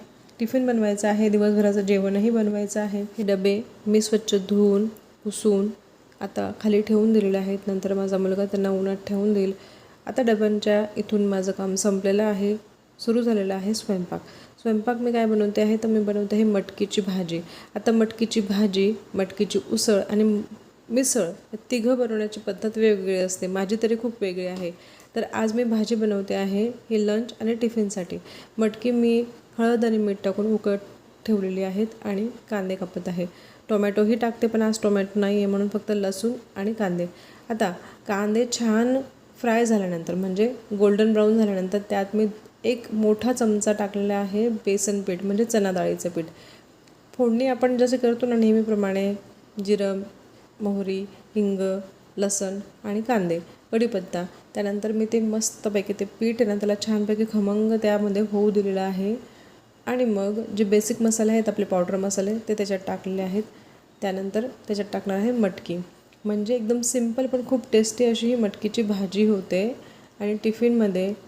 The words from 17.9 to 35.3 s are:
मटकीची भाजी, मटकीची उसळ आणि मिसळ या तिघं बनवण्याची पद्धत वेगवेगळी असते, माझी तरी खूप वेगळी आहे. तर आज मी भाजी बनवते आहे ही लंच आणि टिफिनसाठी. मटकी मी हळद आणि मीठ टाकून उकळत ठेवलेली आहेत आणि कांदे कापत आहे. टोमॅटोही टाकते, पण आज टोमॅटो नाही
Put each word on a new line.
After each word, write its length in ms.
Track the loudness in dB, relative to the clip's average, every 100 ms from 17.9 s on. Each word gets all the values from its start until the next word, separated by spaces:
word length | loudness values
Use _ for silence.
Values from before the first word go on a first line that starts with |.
मटकीची 480 | 2 2 0 -2 0
भाजी, 520 | 0 2 2 2 0 0 -6
मटकीची 440 | -4 -4 -2 -2 -2 -2
उसळ 280 | -2 2 2 2
आणि 140 | 2 2 2 -4 -14 -20 -20 -4
मिसळ 320 | 0 0 0
या 360 | -2 -4 -14 -14 -4
तिघं 280 | -2 2 2
बनवण्याची 420 | 0 -2 -4 -6
पद्धत 380 | -8 -4 -4 2
वेगवेगळी 380 | 2 2 0 0
असते, 300 | -2 -2 -4
माझी 300 | -2 -2 0
तरी 140 | 0 0
खूप 120 | -4 -4
वेगळी 260 | -4 -4 -6
आहे. 240 | -6 -8 -10 -18 -20 -10 -6
तर 60 | -4
आज 200 | -2 0
मी 120 | 0
भाजी 300 | 0 0 0
बनवते 400 | 0 0 0 -2
आहे 320 | -2 0 0 -2 -4 -4
ही 160 | 0 0
लंच 280 | 0 -4 -6
आणि 140 | -4
टिफिनसाठी. 640 | -2 -2 0 -2 -4 -8 -10 -14 -20 -10 -2
मटकी 320 | -2 0 -2
मी 320 | 2 4 2 0 -8 -12 -2
हळद 260 | 2 2
आणि 140 | 2 2
मीठ 180 | 0 0
टाकून 280 | -2 0 0
उकळत 240 | 0 0 -2 -4 -20 -20 -10 -2
ठेवलेली 360 | 0 0 -2
आहेत 240 | -2 -2 -4 -4
आणि 220 | -6 -4 -4 -8 -6
कांदे 240 | -4 -4
कापत 340 | -4 -6 -8 -6
आहे. 180 | -4 -6 -8 -20 -14 -2
टोमॅटोही 460 | 0 2 2 2
टाकते, 320 | 2 0 0 0
पण 160 | 2
आज 160 | 0 2
टोमॅटो 380 | 2 2 0 0
नाही 160 | 2